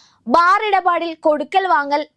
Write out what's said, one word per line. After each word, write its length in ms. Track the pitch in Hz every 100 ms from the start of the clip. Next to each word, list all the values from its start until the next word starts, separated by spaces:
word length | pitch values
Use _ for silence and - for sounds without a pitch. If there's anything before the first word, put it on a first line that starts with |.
| _ _ 226
ബാർ 340 | 320 349 415 427
ഇടപാടിൽ 460 | 381 359 339 339
കൊടുക്കൽ 520 | 320 320 302 294 381 370
വാങ്ങൽ 400 | 311 285 294 294